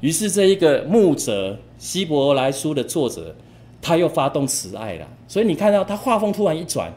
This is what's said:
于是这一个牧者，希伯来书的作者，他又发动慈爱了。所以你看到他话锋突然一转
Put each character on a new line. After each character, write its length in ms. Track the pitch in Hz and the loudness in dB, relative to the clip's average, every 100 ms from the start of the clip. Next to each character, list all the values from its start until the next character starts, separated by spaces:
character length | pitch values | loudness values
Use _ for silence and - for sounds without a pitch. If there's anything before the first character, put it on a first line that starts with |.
于 100 | 143 | -2
是 200 | 160 214 | -2 -2
这 160 | 190 190 | 2 4
一 100 | 190 | 6
个 260 | 165 135 | 4 4
牧 300 | 147 220 190 | 4 4 4
者， 440 | 143 - 104 95 107 - - | 2 0 -2 -2 -6 -14 -18
希 280 | - 175 | -8 -6
伯 280 | 190 147 139 | -2 2 4
来 180 | 139 131 | 4 2
书 220 | 143 151 | -2 -4
的 100 | 143 | -4
作 260 | 117 170 127 | -2 -2 -2
者， 260 | - 80 - - - - - | -4 -14 -16 -20 -20 -20 -12
他 140 | - 170 | 0 2
又 120 | 170 | 2
发 200 | - 139 | 0 0
动 180 | 151 139 | 0 -2
慈 280 | - 92 101 | -4 -8 -10
爱 180 | 110 | -10
了。 120 | 85 76 - - | -10 -12 -20 -8
所 160 | 190 | -2
以 40 | 226 | 0
你 80 | |
看 180 | 156 208 | 2 2
到 120 | 202 | 2
他 120 | 190 202 | 0 -4
话 220 | 262 220 | -2 0
锋 140 | 208 | 0
突 140 | 202 202 | 0 -2
然 100 | 160 | -2
一 80 | |
转 260 | 165 131 85 | -6 -6 -6